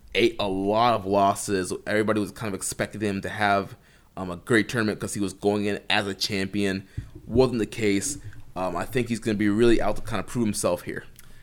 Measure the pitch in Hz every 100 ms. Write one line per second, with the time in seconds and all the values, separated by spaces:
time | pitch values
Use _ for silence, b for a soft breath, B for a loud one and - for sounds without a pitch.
0 | - 95 113 - 101 95 98 107 120 110
1 | 95 101 98 101 - 95 90 92 - 107
2 | 107 107 92 - 110 95 - - 104 101
3 | 104 98 92 95 104 98 95 - b b
4 | b - 92 87 - 117 104 123 107 95
5 | 104 110 98 87 101 104 104 101 - 101
6 | 101 98 - 101 95 101 101 92 B B
7 | B - - 120 127 123 104 - 107 98
8 | - 98 104 B - 90 92 87 95 127
9 | 120 110 113 101 104 104 120 113 101 107
10 | 110 110 - 127 107 101 104 87 - -
11 | - b b b